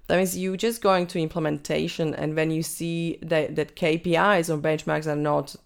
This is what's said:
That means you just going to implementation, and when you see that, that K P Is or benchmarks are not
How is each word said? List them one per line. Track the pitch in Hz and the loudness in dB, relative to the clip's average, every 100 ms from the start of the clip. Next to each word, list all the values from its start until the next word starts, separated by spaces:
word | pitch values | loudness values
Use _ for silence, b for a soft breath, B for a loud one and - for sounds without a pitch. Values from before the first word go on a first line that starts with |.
| - | 0
That | 175 | 2
means | 185 180 | 2 0
you | 185 185 | -4 -2
just | 226 233 | -2 0
going | 202 185 175 | 2 2 2
to | 175 | -2
implementation, | 156 170 156 147 - 156 165 - 160 - | -2 0 -2 -2 -2 -2 -2 -2 -2 -2
and | 151 156 | -2 0
when | 160 | 0
you | 160 | 0
see | 160 - 170 170 165 - | -4 -6 -4 -2 -4 -4
that, | 160 160 147 151 | 0 0 0 -2
that | 147 - | -4 -2
K | 165 165 | 0 0
P | 180 165 | 2 4
Is | 196 190 170 | 4 4 2
or | 151 | 0
benchmarks | 156 156 - 151 156 | 0 0 0 -2 0
are | 147 | -2
not | 147 147 147 - | 0 0 -2 -12